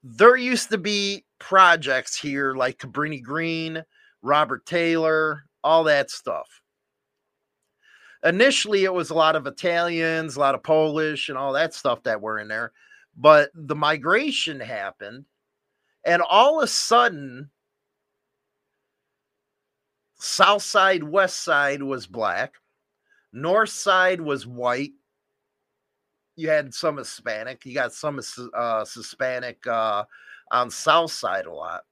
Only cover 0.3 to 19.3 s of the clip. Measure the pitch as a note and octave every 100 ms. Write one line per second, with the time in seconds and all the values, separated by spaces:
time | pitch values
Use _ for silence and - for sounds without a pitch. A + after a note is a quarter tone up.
0.3 | B3+ B3 B3 - G#3 F#3 G#3 G3+ G3+ _
1.3 | _ - F#3+ F#3 E3 C#3 C3 - - D3
2.3 | C#3 C3+ C3 B2+ B2+ C3+ C3 D3+ D3 A#2+
3.3 | D3+ E3 E3 D#3+ D#3+ D#3+ _ _ _ A#2
4.3 | D3 D3+ C3+ - F3 E3+ E3 D#3+ D#3+ D#3
5.3 | D3 _ _ C#3+ E3 D#3 C#3+ C3+ - -
6.3 | D#2+ - _ _ _ _ _ _ _ _
7.3 | _ _ _ _ _ _ _ - _ D#3+
8.3 | F3+ C4+ C4+ G#3+ G3+ F#3+ F3+ D#3 D#3+ D#3+
9.3 | D#3 C3+ - F3+ E3+ E3+ E3+ E3 D#3+ D#3+
10.3 | C3 C#3 C3 - D#3 D#3 D3+ D#3 D3 -
11.3 | C3+ C#3 C3+ D#3+ - C#3 A#2+ B2+ G#2+ G#2+
12.3 | G#2+ G#2+ A2 A#2 _ _ - _ - C#3+
13.3 | D3+ C#3+ E3 D3 D3+ D3 D#3 C#3+ G#3+ D4
14.3 | C4 E3 C#3 A2+ A2 G2 _ G2+ B2 D3
15.3 | _ _ _ _ _ _ _ - F3 F3
16.3 | F#3+ C4+ D#4 C4 - - A#3 A#3+ D#3+ C#3
17.3 | B2 D3 _ _ _ _ _ _ _ _
18.3 | _ _ _ _ _ _ _ _ _ _